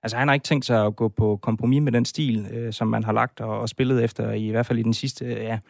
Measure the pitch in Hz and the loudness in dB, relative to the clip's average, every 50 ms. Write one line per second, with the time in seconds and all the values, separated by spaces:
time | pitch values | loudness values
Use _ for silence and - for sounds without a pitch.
0 | - 110 110 120 139 147 139 143 - - 156 139 - - 120 110 104 104 104 - | -8 -4 -2 0 2 2 2 2 2 0 0 0 2 2 2 4 4 2 0 0
1 | 117 107 - - 113 107 104 101 - 120 113 107 120 120 135 147 151 135 117 120 | -2 -2 0 2 2 2 2 0 0 -2 -2 0 2 2 4 4 4 4 2 2
2 | 120 - - - 151 127 113 107 101 98 117 117 117 113 110 - 117 110 113 113 | 0 0 -2 -2 0 0 0 -2 -2 -6 -6 -6 -6 -6 -4 -2 -2 0 0 0
3 | 110 110 107 110 120 127 - - 113 110 107 107 113 113 - - 131 127 135 120 | 0 0 0 0 0 0 -2 -8 -8 -6 -6 -4 -6 -6 -2 -2 0 2 2 2
4 | 117 113 - - 113 110 113 110 110 107 110 117 120 - 127 117 110 113 113 - | 2 0 -2 -2 -4 -4 -2 -4 -2 -2 0 0 0 0 0 0 2 0 0 0
5 | - 135 - - 123 120 117 110 110 110 113 110 - _ | -2 -6 -6 -6 -8 -6 -6 -6 -4 -4 -4 -6 -6 _